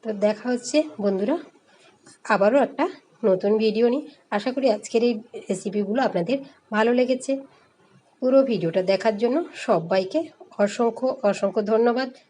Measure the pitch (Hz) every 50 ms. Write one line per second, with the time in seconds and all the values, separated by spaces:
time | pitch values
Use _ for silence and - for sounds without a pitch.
0 | - 226 214 202 196 208 214 208 - 247 247 240 247 - - 302 311 302 - -
1 | 196 202 196 185 202 214 294 349 - - _ _ _ _ _ _ _ - _ _
2 | _ - - _ _ - 220 196 196 208 233 285 254 - - - 285 359 381 -
3 | _ _ _ _ - 220 190 185 185 202 208 220 220 220 208 214 233 240 240 285
4 | 302 - - _ _ _ - 208 208 262 254 269 262 262 214 208 - - - 226
5 | 226 240 240 214 214 - - 220 - - 196 185 - 208 202 208 208 190 208 247
6 | 262 214 - 185 170 175 254 277 269 - - _ _ _ - 208 214 233 240 247
7 | 254 247 262 254 - - 269 269 269 - _ _ _ _ _ _ _ _ _ -
8 | _ _ _ _ - 254 254 269 262 - 233 185 165 165 165 190 185 180 196 190
9 | - 226 220 202 233 240 247 311 349 359 - - - - 220 170 165 170 - 285
10 | 233 185 - 311 339 320 - _ - - - - 208 202 - - 240 226 226 233
11 | - 262 262 - - 208 196 - - 196 190 - 208 202 226 220 233 240 233 247
12 | 262 254 - - _ _